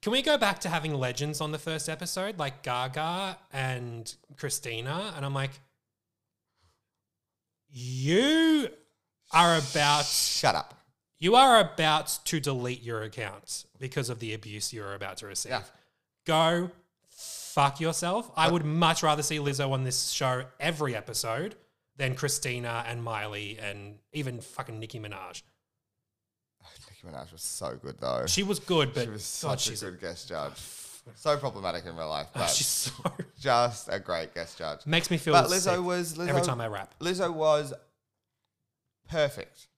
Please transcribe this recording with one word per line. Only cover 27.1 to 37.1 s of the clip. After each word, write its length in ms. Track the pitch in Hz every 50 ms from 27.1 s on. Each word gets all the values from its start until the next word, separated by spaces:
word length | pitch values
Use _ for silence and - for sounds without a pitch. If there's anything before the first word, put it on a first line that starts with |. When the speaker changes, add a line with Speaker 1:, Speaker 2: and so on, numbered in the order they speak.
| 78
Speaker 2:
Minaj 140 | 67 65 85 80
was 100 | - -
so 340 | - - - - 73 62 67
good, 180 | - 69 65 -
though. 240 | - 64 62 62 62
Speaker 1:
She 160 | 90 - - 202
was 160 | 190 202 -
good, 360 | - - 185 160 143 131 -
but 100 | 135 120
Speaker 2:
She 60 | 117
was 300 | 107 107 98 - - - -
Speaker 1:
God, 180 | 151 139 131
Speaker 2:
such 60 | -
a 40 | -
Speaker 1:
she's 120 | 113 104 101
a 80 | 95 90
Speaker 2:
good 80 | 87
guest 280 | - 85 87 85 - -
judge. 240 | 85 78 71 71 69
Speaker 1:
f- 500 | - - - - - - - - - _ 123 113
Speaker 2:
So 220 | - - 156 147
problematic 480 | 143 139 131 104 101 98 90 82 85 82
in 100 | 87 82
real 120 | 82 80 78
life, 180 | 78 73 73 - -
Speaker 1:
Oh, 60 | -
Speaker 2:
but 80 | 92 85
Speaker 1:
she's 180 | - - -
so 260 | - - - - 131 135 - - - - - - - _ -
Speaker 2:
just 500 | - 139 123 120 120 123 117 104 - - -
a 80 | 98
great 340 | 92 - 90 82 82 80 -
guest 240 | 87 85 82 - -
judge. 260 | 85 78 73 - -
Speaker 1:
Makes 220 | 147 151 170 170 -
me 80 | 175 160
feel 160 | - 165 151
Speaker 2:
But 120 | 175 156
Lizzo 300 | 156 175 190 180 190 175
Speaker 1:
sick 80 | 180 180
Speaker 2:
was, 340 | 175 180 180 175 165 160 156
Speaker 1:
every 220 | 170 180 - -
Speaker 2:
Lizzo, 60 | 175
Speaker 1:
time 140 | - 131 120 117
I 40 | 113
rap. 260 | 104 98 92 - - _
Speaker 2:
Lizzo 320 | 147 170